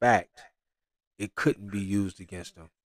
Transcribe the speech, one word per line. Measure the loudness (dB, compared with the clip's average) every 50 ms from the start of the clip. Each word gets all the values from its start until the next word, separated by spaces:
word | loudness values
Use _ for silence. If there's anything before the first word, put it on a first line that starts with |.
fact, | 4 6 6 4 4 -2 _ -20 -20 -20 _ _ _ _ _ _ _ _ _ _ _ _ _ -10
it | -10 -8 -6
couldn't | 0 0 0 0 0 -4 -6
be | -6 -4
used | -2 0 0 0 0 -2 -6 -10
against | -14 -14 -12 -12 -12 -14 -16
them. | -20 -20 -20 _ _ _